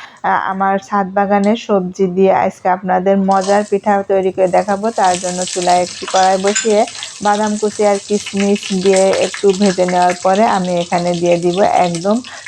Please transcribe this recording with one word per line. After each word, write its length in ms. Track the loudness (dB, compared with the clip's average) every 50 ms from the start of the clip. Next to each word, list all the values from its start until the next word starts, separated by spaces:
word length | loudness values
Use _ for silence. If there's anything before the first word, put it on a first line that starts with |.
| -20 -20 -14 -6 -4
আ, 40 | -2
আমার 520 | -2 -2 -2 -4 -4 -2 -2 0 -2 -2
ছাদ 340 | -4 -4 -4 -2 -2 -2 -2
বাগানের 420 | -2 0 2 2 2 2 2 0
সবজি 520 | 0 -2 0 0 0 0 -2 -2 -2 -2 0
দিয়ে 260 | 2 2 2 4 4
আজকে 360 | 2 0 -2 -2 -4 -2 -2
আপনাদের 480 | -2 -2 -2 -2 -2 0 2 2 2 2
মজার 460 | 2 2 2 0 2 2 0 0 0 0
পিঠা 340 | -2 -2 0 0 0 0 0 0
তৈরি 240 | 0 0 0 0
করে 160 | 0 0 0 2
দেখাবো। 420 | 2 0 0 0 -2 -2 -2 -4
তার 260 | -2 0 0 0 0 0
জন্য 240 | -2 -6 -6 -4 -6
চুলায় 360 | -6 -4 -2 0 2 2 2
একটি 240 | 2 -2 -6 -10 -8
কড়াই 320 | -2 0 2 2 2 2 2
বসিয়ে 480 | 0 0 0 0 0 2 2 2 0 0 -4 -10 -14 -16 -10 -4 -2
বাদাম 340 | 0 0 0 0 -2 -2 -2
কুচি 300 | -4 -4 -2 0 0 0
আর 100 | 0 0 -2 -4
কিশমিশ 760 | -4 -4 -4 -4 -4 -2 0 0 0 0 -2 -4 -4 0 2
দিয়ে 260 | 2 4 4 4 2
একটু 420 | 2 0 -2 -2 -2 0 0 0 2 4
ভেজে 260 | 2 2 2 2 0
নেওয়ার 280 | 0 2 2 2 2 2 0 0
পরে 220 | 0 2 2 2
আমি 340 | 2 0 0 -2 -2 -2 -2
এখানে 340 | -2 -2 -2 -2 -2 -2 -2
দিয়ে 240 | 0 2 2 2 2
দিব 240 | 2 0 0 2
একদম 580 | 2 2 2 2 2 0 -2 -2 -2 -2 -2 -2 -4 -8 -14 -18 -18